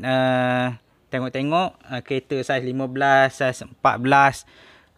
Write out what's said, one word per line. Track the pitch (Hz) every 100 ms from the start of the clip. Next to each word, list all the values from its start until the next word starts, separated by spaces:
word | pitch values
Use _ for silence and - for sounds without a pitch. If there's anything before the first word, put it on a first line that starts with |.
uh, | 127 131 131 127 127 127 127 120 _ _ _
tengok-tengok, | 131 127 131 143 165 180
uh, | - - 127
kereta | - 135 - 139
saiz | 123 131
lima | 127 131
belas, | 131 131 139 135 135 -
saiz | 131 -
empat | - - 135 107
belas, | 131 139 139 - - _ - _ _